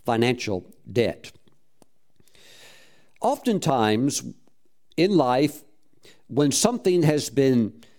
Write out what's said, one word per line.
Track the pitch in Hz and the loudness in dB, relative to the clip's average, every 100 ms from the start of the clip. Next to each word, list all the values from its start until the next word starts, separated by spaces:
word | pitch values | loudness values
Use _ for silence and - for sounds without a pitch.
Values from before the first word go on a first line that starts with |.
| - | -4
financial | 113 120 123 - 92 - - - | 0 0 -2 -4 -8 -10 -20 -8
debt. | 117 104 - - - - - - - - - - - - - - - - - - - - - | -2 -2 -4 -16 -20 -20 -20 -20 -20 -20 -20 -20 -20 -20 -20 -20 -20 -20 -20 -20 -20 -20 -6
Oftentimes | 233 285 247 196 160 131 107 107 139 - 123 - - - - - - - | -4 -2 -2 0 0 2 2 2 0 -4 -10 -18 -20 -20 -20 -20 -10 -2
in | 185 185 | 2 2
life, | 127 127 147 - - - - - - - - | 2 2 0 -4 -20 -20 -20 -20 -20 -20 -6
when | 117 143 | -2 0
something | - 202 - 190 180 | 0 0 0 0 2
has | 156 151 - | 2 0 -2
been | 123 135 123 107 - - | 0 2 2 0 -6 -20